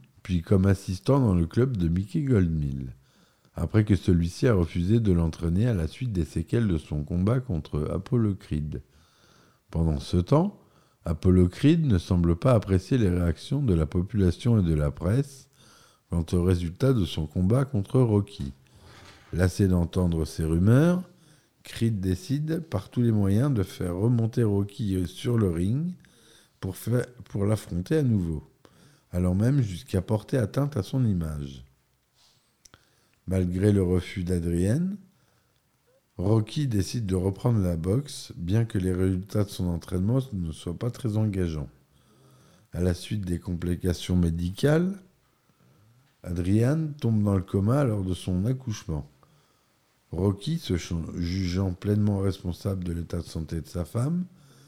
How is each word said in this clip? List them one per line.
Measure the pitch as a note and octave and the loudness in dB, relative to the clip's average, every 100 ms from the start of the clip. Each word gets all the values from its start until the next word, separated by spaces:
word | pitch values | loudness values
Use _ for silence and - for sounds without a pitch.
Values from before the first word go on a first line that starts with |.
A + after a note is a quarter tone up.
| - _ | -16 _
puis | - F2+ | -4 -4
comme | E2 G2+ F#2+ | 2 4 4
assistant | F#2+ - F#2+ - C#3 | 2 0 -6 2 2
dans | B2 F2+ | 4 2
le | E2 | 2
club | - C3+ A#2 | 2 0 2
de | E2+ | 0
Mickey | F2 G2+ E3 | 0 -2 -2
Goldmill, | C#3 A2+ F2+ D#2+ C#2+ C2+ C2 - _ _ _ _ _ | 2 2 2 0 -2 -4 -10 -14 _ _ _ _ _
après | - E2 G#2+ G#2 | -6 0 2 4
que | F#2+ | 2
celui-ci | - F2 E2+ - C3+ | 4 4 2 0 2
a | G2+ | 4
refusé | E2 F2+ F2 A#2 | 2 0 2 2
de | G#2+ | 4
l'entraîner | F2 E2 - E2 F2 B2 | 4 2 0 0 2 2
à | G#2 | 0
la | D#2+ | -4
suite | - B2+ | -4 -4
des | F#2 D#2 | -2 -2
séquelles | E2+ D#2+ A#2 A2+ | -4 -2 0 2
de | D#2+ | 0
son | - D2 | -2 -6
combat | D2 F2 F#2+ C3 | -4 -2 0 0
contre | - E2 D2 D2+ D2+ | -2 -6 -4 -4 -4
Apollo | E2 F#2+ B2 G#2+ | -4 -2 0 0
Creed. | F#2+ - D2+ D2+ B1 - _ _ _ _ _ _ _ _ | -2 -4 -6 -4 -8 -12 _ _ _ _ _ _ _ _
Pendant | D#2+ E2 D2 | -2 0 0
ce | - F2+ | 0 0
temps, | F2 C#3+ G3 - _ _ _ _ - | 2 2 2 -4 _ _ _ _ -6
Apollo | D#2+ F#2+ F2+ F2+ | 0 4 6 6
Creed | - C#3 E3+ D3+ | 4 4 4 4
ne | F2+ | 2
semble | - F2+ E2+ E2+ | 2 2 2 2
pas | C3 | 4
apprécier | A#2+ G2 F#2+ - C3+ | 2 4 0 2 2
les | G2+ | 2
réactions | F2 F2 D#2+ - C3+ | 2 0 -2 -4 -2
de | C3+ E2+ | 2 2
la | D2+ | 2
population | F#2 F2+ G#2 F#2 - B2 A2+ | -2 -2 2 2 2 2 2
et | |
de | F2 | 4
la | D#2 D2 | 2 0
presse | C2 E2 A#2 C#3+ - - _ _ - _ _ - | -2 -2 0 -2 -8 -20 _ _ -20 _ _ -6
quant | E2+ D#2+ | -4 0
au | F2+ | 0
résultat | F2 F2+ F2 F2+ B2+ | 2 2 0 -2 0
de | B2+ F2 | 2 0
son | - D2+ | -2 -4
combat | F#2+ F#2 A#2+ C3+ | 0 2 2 0
contre | G#2 G2 C3 | -2 0 2
Rocky. | B2 G#2 G2+ - C2+ - _ - - - - - - | 4 2 0 -6 -12 -12 _ -20 -20 -20 -20 -20 -8
Lassé | D#2+ F#2 - G2+ | 0 0 2 2
d'entendre | F2+ E2 - F2+ E2 D2+ | 4 2 0 0 0 -2
ces | - | -4
rumeurs, | D#2+ E2 F#2 B2 E3 F3+ F3+ _ _ _ _ _ | 0 2 4 6 4 2 -4 _ _ _ _ _
Creed | - - A#2 G#2+ | -14 -2 -2 0
décide | F#2 F2+ - C#3 D3+ E3 | -2 -2 -2 -4 -2 -6
par | D#3+ F#2+ - | -4 -6 -4
tous | - | 0
les | A#2+ | 2
moyens | G#2+ G2 G2 D3 | 4 2 2 2
de | B2 | 0
faire | F#2 - F#2 F2 | -2 -4 -6 0
remonter | A2+ A#2+ A#2 A#2+ | 0 2 0 0
Rocky | A2+ G2+ G2+ - A2 F#2 F#2 | 0 0 -2 -4 -2 -2 -2
sur | - B2 A#2 | -6 -2 0
le | G2+ | 2
ring | E2 F#2 C3 E3+ F3+ - _ _ _ _ - | 0 0 -2 -4 -8 -16 _ _ _ _ -12
pour | F#2+ F#2 | -10 -8
faire, | - A#2+ - - - | -4 -2 -4 -10 -10
pour | - G2+ | -4 0
l'affronter | G#2+ - F2 F2+ D#3 | -2 -2 -6 -2 0
à | |
nouveau, | C3+ G#2+ E2+ D#2 - _ _ _ - _ _ | 2 2 0 -4 -8 _ _ _ -20 _ _
allant | F2+ F2+ | -2 0
même | F#2 A#2 C#3+ | 2 2 2
jusqu'à | G#2+ F2 - G2 | 0 -4 -4 -4
porter | F2+ G#2+ - C#3 | 0 -2 -2 -2
atteinte | G#2+ - C#3 - | -2 -2 -4 -4
à | |
son | F#2 C3+ A#2+ | -4 0 2
image. | F#2 D#2+ D2+ C#2 C2+ - _ _ _ _ _ _ _ _ _ _ - _ _ _ _ - | 0 -2 -6 -10 -12 -20 _ _ _ _ _ _ _ _ _ _ -20 _ _ _ _ -4
Malgré | F#2 F2+ F#2 G#2 | 0 0 2 4
le | G2+ | 4
refus | F2+ F2+ - - F2+ | 4 2 0 -6 -2
d'Adrienne, | F2+ E2+ E2+ F#2 C#3 F#3 G3+ - _ _ _ _ _ _ _ _ _ _ - | -2 0 0 2 0 -2 -6 -14 _ _ _ _ _ _ _ _ _ _ -4
Rocky | F2+ A2 G#2+ - C#3+ | 2 2 0 -4 -2
décide | G#2+ F#2 B2 G#2 | 0 -2 -4 -2
de | F#2 | 0
reprendre | F#2+ F#2+ B2 A2+ | 0 0 0 2
la | F2+ E2 | 0 0
boxe, | E2 A2+ D3 - - - | 0 -2 -2 -12 -16 -10
bien | E2+ G#2+ A2+ | -2 0 0
que | G#2 | 0
les | F2+ | 0
résultats | F2+ F#2+ F#2 F#2+ G#2+ G2+ | 0 0 0 -2 -2 -2
de | |
son | - F2+ | -2 -4
entraînement | E2+ - F#2 G2 C3 C3 | -4 -4 -2 0 0 -2
ne | G2 E2+ | -6 -6
soient | D2+ - E2+ | -8 -10 -6
pas | B2 | -6
très | - A2+ G#2 | -4 -4 0
engageants. | A2 F#2+ F2 D#2 C#2 - _ _ _ _ _ _ _ _ _ | 0 0 -2 -2 -8 -14 _ _ _ _ _ _ _ _ _
À | D#2+ | -2
la | F2+ | 0
suite | F2 - A2 | 0 -4 -6
des | F2+ F2 | -4 -6
complications | - F2 F2 F2 F#2 F2 - F2+ | -4 -4 -2 -2 0 -2 0 2
médicales, | E2+ E2 F2 F#2+ C#3 D#3 F#3 G3 - _ _ _ _ _ _ _ _ _ _ _ | 2 0 -4 -2 2 2 0 -4 -14 _ _ _ _ _ _ _ _ _ _ _
Adrian | - F2 F2 G#2+ A#2+ D#3+ D#3 D3 | -8 -4 0 2 2 0 -4 -4
tombe | A#2 A2 | 0 2
dans | G#2 G2 | 2 2
le | |
coma | F2+ G2+ G2 C3+ C3+ | 0 0 2 2 0
lors | G#2 | -2
de | F#2 | -2
son | F2 - F2+ G#2 | -4 -2 -2 0
accouchement. | C3 C3 G#2+ - D#2 C#2 _ _ _ _ _ _ _ _ _ - | -4 -6 -10 -6 -6 -8 _ _ _ _ _ _ _ _ _ -12
Rocky, | E2 G2 F#2 - E3 | 0 0 0 -4 -6
se | - F2+ | -2 -4
ch-, | - E2+ D#2 - | -2 -6 -6 -6
jugeant | E2+ F#2 F#2 F2+ F#2+ | -4 -2 -2 -2 -2
pleinement | F2+ G2+ G#2 G#2 G2 | -2 -2 2 2 2
responsable | G2 F#2 F#2 E2+ G2+ F#2+ | -2 -4 -6 -6 -6 -4
de | F2+ | -4
l'état | E2+ E2 F2 | -6 -6 -8
de | |
santé | D#2+ E2+ D#2+ E2 | -8 -8 -6 -8
de | D2 | -8
sa | F2 E2 | -8 -6
femme, | A2+ C3 F3 F3+ - - - | -4 -2 -2 -6 -12 -20 -20